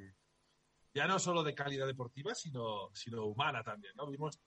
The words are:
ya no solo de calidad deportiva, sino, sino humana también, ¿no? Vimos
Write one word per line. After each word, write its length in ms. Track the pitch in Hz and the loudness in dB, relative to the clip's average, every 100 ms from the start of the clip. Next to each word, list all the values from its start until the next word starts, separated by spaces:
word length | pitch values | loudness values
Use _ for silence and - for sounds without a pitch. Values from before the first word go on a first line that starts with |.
| 98 95 _ _ _ _ _ _ _ | -12 -18 _ _ _ _ _ _ _
ya 120 | 143 160 | 2 4
no 140 | 190 | 4
solo 240 | 180 170 | 4 4
de 100 | 151 | 4
calidad 320 | 135 143 135 135 | 2 0 2 0
deportiva, 480 | 131 123 - 180 | 0 -4 -4 -4
sino, 560 | 240 165 127 113 104 95 - | -4 -4 -2 -2 -2 -6 -8
sino 300 | 117 113 107 | -6 -2 0
humana 360 | 107 147 123 | 2 2 2
también, 320 | 110 104 98 117 | -4 -8 -10 -8
¿no? 120 | 147 | -6
Vimos 320 | 139 151 - | -4 -4 -6